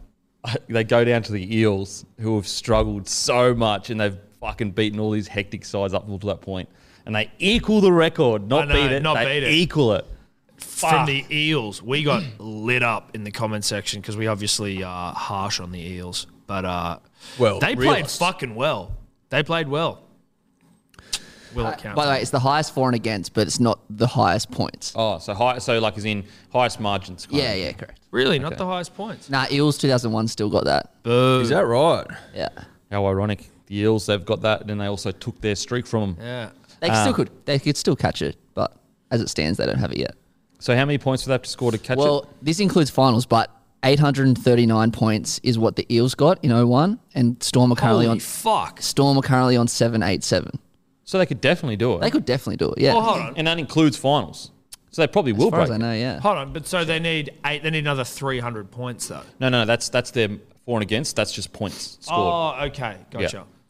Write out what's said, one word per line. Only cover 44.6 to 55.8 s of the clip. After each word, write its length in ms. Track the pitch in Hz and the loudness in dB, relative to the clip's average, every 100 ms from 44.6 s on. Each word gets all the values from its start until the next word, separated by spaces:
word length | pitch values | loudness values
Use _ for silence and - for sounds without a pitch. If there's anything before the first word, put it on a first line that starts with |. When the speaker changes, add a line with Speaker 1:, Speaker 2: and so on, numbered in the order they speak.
| 117 110 113 | 6 6 4
Speaker 4:
points 480 | 113 110 107 - - | 2 2 0 -2 -4
is 160 | - 113 | 0 2
what 180 | 110 - | 2 0
the 100 | - | 0
Eels 200 | 117 127 | 2 2
got 240 | - 151 190 | 4 2 4
in 80 | 143 | 2
oh 160 | 117 120 | 4 4
one, 320 | 127 175 220 _ | 4 2 0 _
and 280 | 143 120 123 | 0 0 0
Storm 280 | - 127 123 | 0 4 4
are 40 | 120 | 4
currently 300 | 120 110 117 | 4 4 4
Speaker 2:
Holy 80 | |
Speaker 4:
on 60 | 113 | 0
Speaker 2:
fuck. 600 | - - 226 202 85 - | -4 -4 0 0 0 -6
Speaker 4:
Storm 380 | - - 139 135 | -4 2 4 4
are 40 | |
currently 340 | 131 131 127 123 | 4 4 4 4
on 100 | 117 | 2
seven 340 | - 117 117 | 2 0 2
eight 220 | 92 95 | 0 0
seven. 340 | - 90 - - _ _ _ _ | 0 0 -2 -10 _ _ _ _
Speaker 1:
So 140 | - 190 | -4 0
they 80 | 180 | 0
could 140 | 117 | 0
definitely 360 | 131 170 143 104 | 0 0 0 0
do 180 | 120 | 0
it. 60 | 90 | 0
Speaker 4:
They 100 | 214 | 0
could 140 | 311 | 0
definitely 320 | - 131 - 90 | 0 -2 -2 -2
do 140 | - | -2
it, 60 | - | 2
yeah. 140 | 127 | 2
Speaker 2:
Well, 80 | 226 | 4
hold 180 | 226 165 | 2 0
on. 140 | 113 139 | -2 -2
Speaker 1:
And 100 | 160 | -2
that 100 | 170 | -2
includes 380 | 139 156 156 - | -2 2 4 4
finals. 540 | 135 143 85 - - _ _ - _ | 0 0 0 -8 -18 _ _ -20 _
So 100 | - | -2
they 60 | 151 | 0
probably 240 | 208 147 | 2 2
Speaker 4:
As 60 | 107 | 2
Speaker 1:
will 120 | 180 | 2
Speaker 4:
far 120 | 160 | 4
as 60 | 143 | 0
Speaker 1:
break 140 | 110 | 0